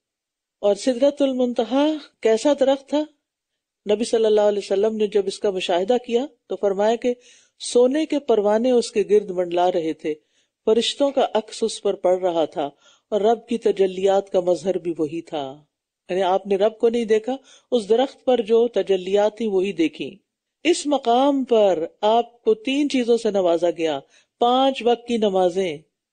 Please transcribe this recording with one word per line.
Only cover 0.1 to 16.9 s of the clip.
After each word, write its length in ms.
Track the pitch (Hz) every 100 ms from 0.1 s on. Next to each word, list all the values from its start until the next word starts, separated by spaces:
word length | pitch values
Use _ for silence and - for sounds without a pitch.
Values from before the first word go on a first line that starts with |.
| _ _ _ _ _
और 120 | 202 202
सिदरतुल 580 | 269 240 285 285 277
मुंतहा 680 | 254 247 240 220 262 302 302 - _
कैसा 300 | 220 220 302
दरख्त 300 | 285 262 269
था? 240 | - 285 302 _ _ _ _ _ _ _ -
नबी 200 | 208 226
सल्लल्लाहु 420 | 233 220 214 208
अलैहि 180 | 202 196
वसल्लम 300 | 196 214 220
ने 120 | 208
जब 180 | 202 190
इसका 240 | - 214
मुशाहिदा 460 | 185 175 175 196 247
किया 280 | - 233 285 - _
तो 60 | 190
फरमाया 400 | 202 190 208 233
कि 180 | 254 247 _ _ _ _
सोने 440 | - 240 247 285 311
के 140 | 294 285
परवाने 460 | 214 202 214 254
उसके 300 | 247 226 226 180
गिर्द 260 | 208 190
मंडला 360 | 180 180 175 180
रहे 240 | 180 160 147
थे, 180 | 160 151 _ _ _ _ -
फरिश्तों 440 | 220 226 - 285
का 120 | 269 220 214
अक्स 280 | - -
उस 160 | 226 -
पर 160 | 202 190
पड़ 200 | 180 185
रहा 260 | 185 165 151
था 180 | 180 143 - _ _ _
और 100 | 214
रब 240 | 208 233 -
की 80 | 226
तजल्लियात 720 | 214 190 190 185 190 196 196
का 120 | 190
मजहर 360 | 180 170 180 180
भी 120 | 165
वही 280 | 160 156 165
था। 200 | 165 160 135 151 _ _ _ _ _
यानी 120 | 185
आपने 320 | 185 190 202 196
रब 200 | 214 220
को 80 |
नहीं 160 | 233